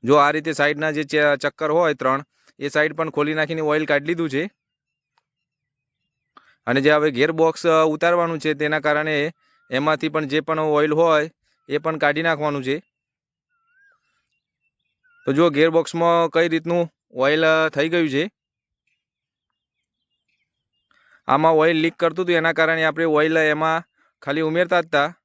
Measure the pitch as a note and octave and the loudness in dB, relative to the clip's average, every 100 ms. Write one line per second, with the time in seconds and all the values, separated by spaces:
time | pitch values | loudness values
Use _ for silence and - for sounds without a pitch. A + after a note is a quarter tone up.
0 | A#2 D3 C#3+ D3+ D#3 D3+ D3 D3 D#3 D3+ | 4 4 4 2 -4 -2 0 0 -4 -4
1 | D3 D3+ D3 C#3+ D3 - D#3 D#3 E3+ C#3+ | -2 0 2 0 -4 -4 -2 0 0 0
2 | C3 C3+ D3 _ _ _ C#3 D3+ D#3 D3+ | -2 -2 -6 _ _ _ -4 -2 -2 -2
3 | D#3+ D3+ D3 D#3 D3+ D#3+ D#3 D3+ D#3 C#3+ | -6 -2 -2 -2 -4 -4 -2 -2 0 -2
4 | D3 F3 E3 C3+ F3+ _ _ _ _ _ | -2 -6 -4 -4 -6 _ _ _ _ _
5 | _ _ _ _ _ _ _ _ _ _ | _ _ _ _ _ _ _ _ _ _
6 | _ _ _ _ _ _ - B2+ C#3 D3+ | _ _ _ _ _ _ -4 0 2 4
7 | D3+ B2 D3+ D#3+ D#3+ D#3+ E3+ D#3+ D#3+ D3+ | 2 0 0 2 0 0 2 2 2 2
8 | E3+ F3 E3+ D#3+ D#3 C#3+ D3+ D#3 D3 D3+ | 0 0 0 -2 -4 -2 -2 -2 0 0
9 | D#3 D3+ D3+ - _ _ _ C3 D3 D#3 | 0 -2 -4 -8 _ _ _ -2 0 0
10 | D#3+ D#3 D3+ D3 D3+ D#3 D#3 D3 D3+ D3+ | -2 -4 -2 -4 -2 -4 0 0 2 2
11 | E3+ D#3 D#3+ _ _ _ - C#3+ D#3 D#3+ | 2 2 0 _ _ _ -6 -4 -4 0
12 | D3 D3 E3 D#3 D3+ C#3+ C3 C#3+ _ _ | 0 0 -2 -2 -2 -4 -4 -6 _ _
13 | _ _ _ _ _ _ C6+ C6+ C6+ _ | _ _ _ _ _ _ _ _ _ _
14 | _ _ _ _ _ _ _ _ _ _ | _ _ _ _ _ _ _ _ _ _
15 | _ _ - C#3 E3+ C#3+ D#3+ D#3+ E3 E3+ | _ _ -4 2 2 2 2 2 -2 -2
16 | E3+ E3+ E3 E3 E3+ D#3+ D#3+ F3 E3+ _ | 0 0 0 0 0 -2 -2 -4 -4 _
17 | _ - C3+ D#3 D#3+ D#3+ D#3+ C#3+ D#3+ F3 | _ -4 0 2 2 2 0 -2 -2 0
18 | D#3+ C3+ F#3 _ _ _ _ _ _ _ | -2 -2 -4 _ _ _ _ _ _ _
19 | _ _ _ _ _ _ _ _ _ _ | _ _ _ _ _ _ _ _ _ _
20 | _ _ _ _ _ _ _ _ _ _ | _ _ _ _ _ _ _ _ _ _
21 | _ _ - C3+ D#3+ D#3+ D#3+ E3 D#3+ - | _ _ -2 2 4 4 4 2 -2 0
22 | E3+ D#3+ F3+ E3+ D#3+ D#3 D#3+ E3 D#3+ D3+ | -2 -2 0 0 0 0 0 2 0 0
23 | E3 D3+ D#3 D#3+ D#3 D3+ D#3+ D#3+ E3+ _ | 0 2 2 2 2 0 0 -2 -6 _
24 | _ _ - D3 D#3+ D#3+ F3+ F3+ E3+ C#3+ | _ _ -6 -4 -2 0 0 0 0 -2
25 | D3 F3 | -2 -4